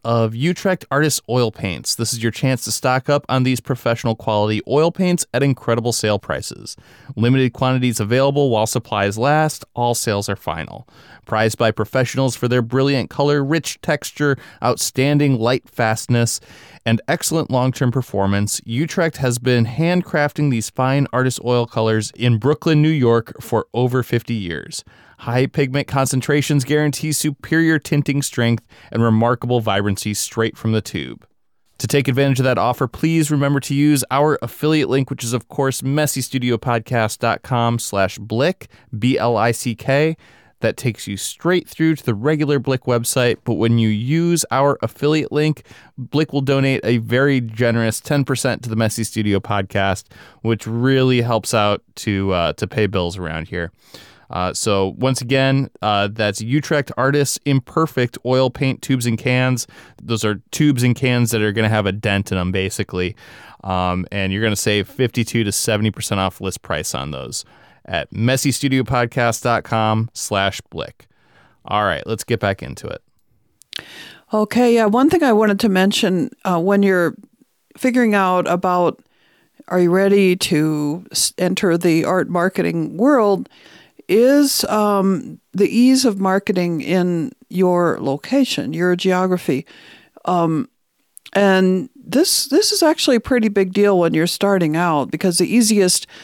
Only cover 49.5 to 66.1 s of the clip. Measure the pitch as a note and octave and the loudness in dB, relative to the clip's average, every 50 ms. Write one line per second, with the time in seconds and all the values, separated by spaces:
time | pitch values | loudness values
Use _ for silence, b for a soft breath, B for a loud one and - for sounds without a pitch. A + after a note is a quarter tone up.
49.5 | G#2 G2+ F#2+ - - G2+ G2 G2 F#2 - - B B B B B B B - A2+ | -4 -4 -4 -2 -2 0 0 0 0 -2 -6 B B B B B B B 0 0
50.5 | A#2 G#2+ - A2 A2+ A#2 B2 C3 C3+ C3 C3 B2+ B2+ A#2+ A#2 A#2 A#2 A2 - - | 0 -2 -2 -4 -2 0 2 2 4 4 4 4 4 2 2 2 0 0 0 0
51.5 | - A2 G#2 G#2 G2+ - - _ _ - - A2 G2+ F#2+ G2 G2 F#2 F2 E2+ D#2+ | 0 2 2 2 0 -2 -4 _ _ -6 -4 -2 -2 0 0 0 0 0 0 0
52.5 | D2 - G#2 F#2+ - - G#2+ F#2+ F#2 F#2+ F2+ F2 F2+ G2 F2+ D#2+ D#2+ D#2+ E2 - | -2 -4 -6 -4 -2 0 0 0 0 -2 -2 -2 -4 -6 -8 -8 -8 -8 -8 -8
53.5 | - F2+ E2 E2 B B B B B B B B B B B B - E2+ F2+ F#2 | -8 -8 -8 -8 B B B B B B B B B B B B -6 -4 -4 -4
54.5 | - - - A2 G2+ G2 F#2+ F#2+ - - B2 C3 B2+ - B2+ A#2 C3+ C3+ C3+ C3+ | -4 -2 -2 0 2 2 2 0 -2 -2 -2 -2 -2 -2 -2 0 0 2 2 2
55.5 | C3+ C3+ C3+ - - - - G#2+ G#2 G2+ G2+ G2+ G#2+ A2+ G#2+ G#2 G2+ - A2 A#2 | 2 2 0 -4 -6 -6 -2 0 0 0 0 -2 -2 -2 -2 -2 -2 -4 -4 -2
56.5 | C3 D3+ C#3 - D#3+ D3 C#3 - - - B2 C3+ C#3 D3 C#3+ - - - - C#3+ | -2 -2 0 0 -2 -2 -2 -2 -4 -2 0 0 2 2 0 0 -2 -4 -2 0
57.5 | C#3 C3+ - - - D#3 E3 D#3 - C3+ B2 A#2+ - - - B2 B2+ C3 C3 B2+ | 0 0 0 -2 -2 -2 -2 0 0 -2 -2 -2 -4 -6 -2 0 2 2 2 0
58.5 | - - C#3 C3 B2+ - - - C3+ B2+ A#2+ A#2+ A2+ G#2+ - C3+ B2+ B2+ B2+ B2+ | 0 -2 -2 -2 -2 -4 -2 -2 -2 0 0 0 -2 -2 0 0 0 2 2 2
59.5 | B2+ A#2 - B B B B B B - - - A#2 G#2+ A2+ G#2+ G#2 G2 - _ | 0 -2 -4 B B B B B B -16 -6 -6 -4 -2 0 -2 -2 -4 -6 _
60.5 | - - D#3 D3 C#3 B2 B2 B2 A#2+ - - B2+ B2 B2 A#2+ A2+ A#2 A2 G#2+ G#2+ | -2 2 2 2 4 4 2 2 0 0 0 0 2 2 0 0 0 0 0 0
61.5 | G2 A2+ A2 A2 A2 G#2+ G2+ G2 F#2+ G#2 - G#2+ G2 G2 G2 - F#2+ F#2 F2 F#2 | 0 0 0 2 2 2 2 0 -2 -2 0 0 0 0 0 -2 -2 -2 -2 -2
62.5 | F#2 F#2+ F#2+ F#2+ - - G2 - - F2+ F2+ F2 B B B B B B B B | -2 -2 -2 -2 -4 -6 -6 -4 -4 -4 -4 -4 B B B B B B B B
63.5 | B B - F#2+ F#2 F#2 F#2 F2+ F2+ F#2 F2+ - - G2+ F#2+ F#2+ F#2+ G2+ A2+ A2+ | B B -8 -4 -2 -2 0 0 -2 -2 -4 -6 -6 -4 -4 -2 -2 -2 -2 -2
64.5 | G#2 - - A2 G#2 G#2 G2 - - - B2+ A#2 - B2+ A2 - - A#2 A2 G2+ | -2 -2 -2 0 0 0 -2 -4 -2 -2 -2 -2 0 -2 -4 -2 -2 -2 -2 -2
65.5 | - - - - A2 G#2 A2 A2 G2+ - - - | -2 -2 -2 -2 0 0 0 -2 -2 -4 -6 -4